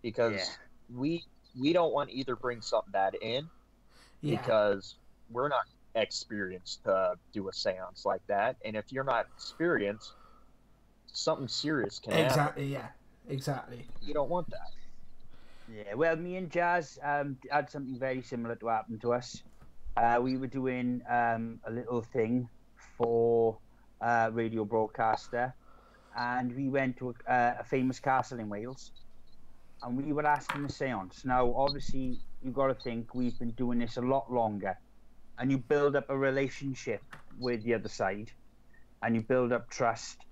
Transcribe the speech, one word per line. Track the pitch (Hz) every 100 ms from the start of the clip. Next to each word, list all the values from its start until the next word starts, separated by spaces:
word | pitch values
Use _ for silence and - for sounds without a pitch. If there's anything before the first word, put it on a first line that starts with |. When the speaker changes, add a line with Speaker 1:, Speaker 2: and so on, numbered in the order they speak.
Speaker 1:
Because | 120 110 117
Speaker 2:
Yeah. | 101 90 - - - - 123
Speaker 1:
we, | 139 170 - - _ 127
we | 139
don't | 175 165
want | 131 139
to | 127
either | 135 120
bring | 127 120
something | 107 113 -
bad | 98 98 95
in, | 110 123 160 - _ _ - - - -
Speaker 3:
Yeah. | 147 113
Speaker 1:
because | - 110 104 101 - - - - -
we're | 117 143
not | 135 - _ -
experienced | 113 104 - - 107 95 92 - -
to | 113 95 92 90 -
do | 110 98
a |
seance | - 107 92 92 - 101
like | 95 -
that. | 101 110 131
And | 107 107
if | -
you're | 131
not | 135 117 101 -
experienced, | - - 165 160 101 110 - - - - - - _ - _ _ _
something | - - 156 131
serious | - 147 151 101 -
can | 117
happen. | 156 151
Speaker 3:
Exactly, | 135 143 - 139
yeah. | 135 120 - - - -
Exactly. | 139 131 131 - 120 - -
Speaker 1:
You | -
don't | 147 143
want | 175 165
that. | - - - - - - - - - - - -
Speaker 2:
Yeah, | 110 104
well, | 107 165 165
me | 175 185
and | 180
Jazz, | 170 175 175 156 -
um, | 143 147 143 135 127
had | 143 143
something | 147 135 127
very | 131 131
similar | 123 123 117 117
to | 110
happen | 113 107 110
to | 120
us. | 120 123 - - - - - - -
Uh, | 117 120
we | 127 131
were | 131
doing, | 135 131 127 123 123 120
um, | 120 120 113 113 113
a | 113
little | 113 117 120
thing | 113 131 110 123 120 - - - - -
for, | 117 117 117 117 113 110 - - - -
uh, | 117 117 113
radio | 113 113 113
broadcaster, | 104 113 110 - 113 110 - 120 127 - - - - - - -
and | 120 123 123 123
we | 139
went | 139 135 123
to | 127 117 -
a, |
uh, | 127 120 120
a |
famous | 117 135 131 123
castle | 139 131 - 123
in | 107
Wales. | 104 117 135 - - - - - - - - - -
And | 120 123
we | 147
were | 147 147
asking | 147 - 143 143
the |
seance. | - 139 113 92 -
Now, | 127 127 123 120
obviously, | 139 143 - 139 127 120 - -
you | 131
gotta | 127 135
think | 123 127 117 117
we've | 127 123 120
been | 120
doing | 110 123 120
this | 117 120
a |
lot | 123 135 131
longer, | 123 113 104 95 90 - - - - - -
and | 127
you | 135
build | 117 147 143 139
up | -
a | 139
relationship | 135 135 139 - 139 131 - 104 - - - -
with | 123 120
the | 110
other | 113 101
side, | - 101 101 107 - - - - - - -
and | 117
you | 113
build | 110 127 123
up | 120 -
trust. | - 120 113 - - -